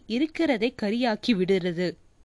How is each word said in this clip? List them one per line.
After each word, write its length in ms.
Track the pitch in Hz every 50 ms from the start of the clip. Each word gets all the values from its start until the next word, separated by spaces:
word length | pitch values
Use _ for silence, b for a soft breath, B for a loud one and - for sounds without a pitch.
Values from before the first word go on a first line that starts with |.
| - -
இருக்கிறதை 680 | 214 254 311 311 - - 330 302 262 202 214 262 - -
கரியாக்கி 500 | 220 202 214 240 254 240 214 208 - -
விடுறது." 640 | 233 180 185 175 196 185 170 180 165 170 180 170 - - - - _ _ - _